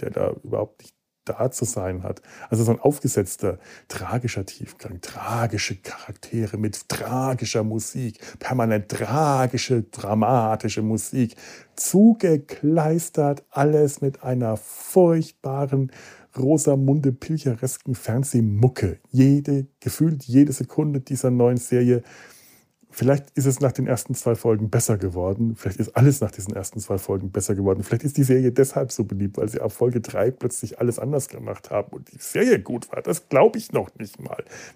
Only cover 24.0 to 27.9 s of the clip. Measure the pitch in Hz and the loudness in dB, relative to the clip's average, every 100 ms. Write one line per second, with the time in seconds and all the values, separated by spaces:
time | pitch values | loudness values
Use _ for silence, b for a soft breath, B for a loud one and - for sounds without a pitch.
24 | - 127 - 113 120 107 107 117 - 107 | -4 -4 -2 0 2 0 2 0 0 0
25 | 95 90 90 98 117 113 98 - 107 - | -2 -2 -2 0 -2 -2 -6 -6 -2 4
26 | 139 139 107 - 98 98 95 110 - 98 | 6 4 -2 -6 -10 -8 -8 -10 -6 -6
27 | - 98 98 101 98 98 98 95 98 | -2 -4 -4 -4 -2 0 0 0 0